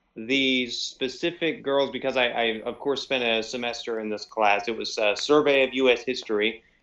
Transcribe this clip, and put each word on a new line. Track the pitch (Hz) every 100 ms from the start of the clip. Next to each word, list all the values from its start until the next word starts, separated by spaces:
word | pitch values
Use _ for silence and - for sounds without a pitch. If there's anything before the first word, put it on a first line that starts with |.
| _ -
these | 113 139 131 127 123 117
specific | - - 131 - 170 165 165 -
girls, | 135 139 135
because | 127 135 127
I, | 120
I, | 117 117 110 110
of | 117
course, | 143 131
spent | - 135
a | 120 113
semester | 107 123 120 113 - 113
in | 107
this | 104 -
class. | 110 104 104 120
It | 110
was | 107 -
a | 107 101
survey | - 147 143 139
of | 131 127
U | 131
S | 117
history. | - 123 - 104 107 117 _ _